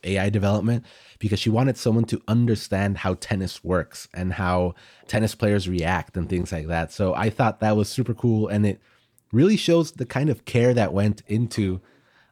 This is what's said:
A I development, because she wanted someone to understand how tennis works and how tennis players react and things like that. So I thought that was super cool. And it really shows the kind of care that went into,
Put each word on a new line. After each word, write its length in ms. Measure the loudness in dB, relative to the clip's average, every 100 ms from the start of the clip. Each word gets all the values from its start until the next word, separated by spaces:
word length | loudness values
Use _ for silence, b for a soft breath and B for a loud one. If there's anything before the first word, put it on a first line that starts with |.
A 160 | -4 -2
I 120 | 0
development, 560 | 2 2 2 0 -2 B B B -8
because 200 | -4 -2
she 120 | 0
wanted 260 | 2 2 0
someone 280 | 0 2 0
to 160 | -4 0
understand 720 | 2 2 0 -2 -2 -2 -2
how 160 | -2
tennis 480 | -4 -4 -4 -4 -6
works 460 | -2 -2 -2 -10 -14
and 180 | -6 -4
how 420 | -2 0 0 0 -4 B B -6
tennis 260 | -2 -2
players 340 | 0 0 0 0
react 480 | -2 -2 -2 -4 -6
and 100 | -4
things 260 | -2 -4
like 160 | -6 -4
that. 220 | -4 -4
So 240 | -2 -2
I 140 | 0 -2
thought 320 | 0 -2 0
that 160 | 2 2
was 140 | 0
super 240 | -2 -4
cool. 340 | -2 0 2 0
And 160 | 0
it 160 | 0 -2 b b b b _
really 280 | 2 4 4
shows 340 | 2 2 2
the 140 | -4 -6
kind 240 | -2 0
of 160 | -2 -2
care 260 | 2 4
that 220 | 4 2
went 280 | 2 0 0 -2
into, 560 | -2 -2 0 -2 -2 b b b b b